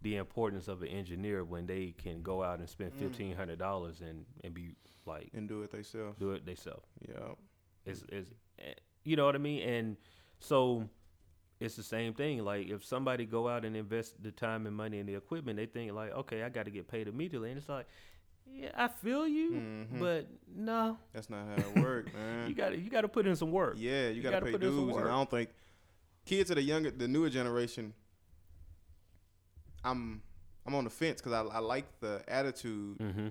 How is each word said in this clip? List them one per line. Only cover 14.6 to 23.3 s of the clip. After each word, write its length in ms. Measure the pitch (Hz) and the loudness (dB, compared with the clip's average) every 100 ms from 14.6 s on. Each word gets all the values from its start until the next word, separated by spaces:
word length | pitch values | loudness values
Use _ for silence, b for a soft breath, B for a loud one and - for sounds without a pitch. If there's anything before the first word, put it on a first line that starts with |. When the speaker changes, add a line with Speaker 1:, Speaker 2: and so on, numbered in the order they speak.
| 107 | -2
Speaker 1:
and 80 | 104 | -2
money 240 | 110 104 | -2 -4
in 60 | 101 | -4
the 100 | 98 | -4
equipment, 420 | - 165 131 104 | -4 -4 -2 -2
they 80 | 113 | -2
think, 240 | 120 113 | -4 -4
like, 180 | 104 107 | -4 -4
"Okay, 300 | 131 135 110 | -4 -4 -4
I 60 | 117 | -2
gotta 220 | 117 107 | -4 -4
get 160 | 101 82 | -6 -4
paid 200 | 113 104 | -4 -4
immediately." 420 | 120 175 135 113 | -4 -4 -2 -4
And 60 | 135 | -6
it's 100 | 147 | -6
like, 160 | 139 - B B B - - 262 | -6 -8 B B B -20 -20 -18
"Yeah, 260 | 269 269 - | -10 -6 0
I 120 | 240 | 0
feel 360 | - 208 277 311 | 0 0 2 4
you, 240 | 302 330 | 4 2
Speaker 2:
Mm-hmm. 480 | 339 226 214 214 127 | 0 -2 -6 -4 0
Speaker 1:
but 280 | 175 165 - - - | 2 2 -2 -14 -14
no." 440 | 180 220 226 226 226 - | -6 0 2 2 0 -8
Speaker 2:
That's 160 | 113 110 | -10 -6
not 160 | 104 104 | -6 -2
how 60 | 104 101 | 0 4
it 100 | - | 6
work, 280 | 131 123 - | 6 2 -2
Speaker 1:
<laughs> 20 | 104 | -6
Speaker 2:
man. 340 | 110 117 117 | -4 -2 -2
Speaker 1:
You 60 | - | 0
gotta, 220 | 196 - | 0 0
you 120 | 202 | 2
gotta 180 | 240 214 | 4 4
put 180 | 233 | 4
in 80 | 196 | 4